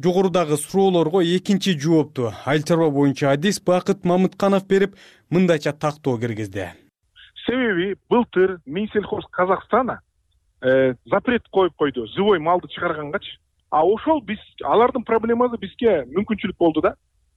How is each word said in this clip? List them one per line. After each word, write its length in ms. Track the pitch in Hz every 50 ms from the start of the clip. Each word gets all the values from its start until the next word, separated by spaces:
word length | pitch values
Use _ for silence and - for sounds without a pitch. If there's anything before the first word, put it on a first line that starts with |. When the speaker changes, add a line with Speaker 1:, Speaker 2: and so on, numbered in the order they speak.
Speaker 1:
Жогорудагы 560 | 135 175 175 190 190 190 165 185 170 151 151 143
суроолорго 640 | - - - 196 196 196 185 170 160 156 165 196
экинчи 560 | 175 170 180 185 185 - 202 190 - 196 185 147
жоопту 540 | 131 165 165 160 143 151 - - 123 110 101 - -
айыл 180 | 127 143 156 151
чарба 260 | 156 175 160 165 156
боюнча 400 | 143 139 143 139 131 - 147 139
адис 320 | 139 143 151 208 190 -
Бакыт 420 | - - 180 180 - - 196 196 -
Мамытканов 600 | 180 175 180 190 185 - - - 196 202 190 190
берип, 300 | - 196 196 196 196 - - - - - _ _ -
мындайча 440 | 147 175 185 175 170 147 - 151 147
тактоо 440 | - - 151 147 - - 143 123 113
киргизди. 540 | 117 117 113 110 110 101 98 101 92 87 - - _ _ _ _ _ _ _ _ - - _ - -
Speaker 2:
Себеби 520 | - 233 262 254 226 196 170 180 202 190 - _ -
былтыр 520 | - 240 233 - - 185 185 190 190 175 _
Минсельхоз 600 | 131 143 185 214 208 - 214 190 - 214 202 - -
Казахстана, 680 | - - 180 180 190 - - - - 226 262 220 131 - - _ _ _ _ _ _ _ _ _ _ _ -
э, 320 | 127 131 135 135 131 127 - _
запрет 380 | 117 175 202 - - 240 226 - _
коюп 240 | - 190 190 170 -
койду, 320 | - 156 147 135 127 113 101
живой 320 | - - 196 214 202 170
малды 280 | 151 165 180 180 - 151
чыгаргангачы. 680 | - - 170 175 165 151 147 143 165 202 - - - - _ _ _ _ _ _
А 160 | - 151 156
ошол 360 | 180 214 214 - 294 320 302
биз, 180 | 214 185 214 - - - _ - -
алардын 400 | 135 147 196 233 254 262 262 220
проблемасы 520 | - 226 226 214 226 233 233 247 247 233 226
бизге 460 | - 185 - - 247 226 196 156 123 120
мүмкүнчүлүк 480 | 131 175 214 - 214 196 - 190 180 -
болду 240 | 175 170 156 156
да. 140 | 151 - - - _ _ _ _ _ _ _